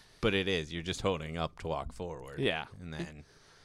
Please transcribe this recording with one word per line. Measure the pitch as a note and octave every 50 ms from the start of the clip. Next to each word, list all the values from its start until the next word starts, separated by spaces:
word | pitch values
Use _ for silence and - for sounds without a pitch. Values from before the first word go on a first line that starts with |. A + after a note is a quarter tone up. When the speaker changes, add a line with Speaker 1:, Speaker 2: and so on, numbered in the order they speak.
| - - - -
Speaker 1:
but | - A2 G2
it | G2 F#2
is. | F#2+ F#2+ F2 D2+ D2+ E2
You're | E2+ E2
just | F2+ F2 - -
holding | G2 F#2 D#2 D#2 D#2 D#2+
up | E2+ E2 D#2 - -
to | - E2
walk | D#2 C#2 C#2 - -
forward. | - F2+ F2 D#2+ C2 B1+ C2+ C#2 -
Speaker 2:
Yeah. | C#3 A2 D#2+ D#2+ D2+ - - G2
Speaker 1:
And | F#2 E2+ D#2
then | D2+ E2+ D2+ D#2 D2+ D2 - - - - - - - -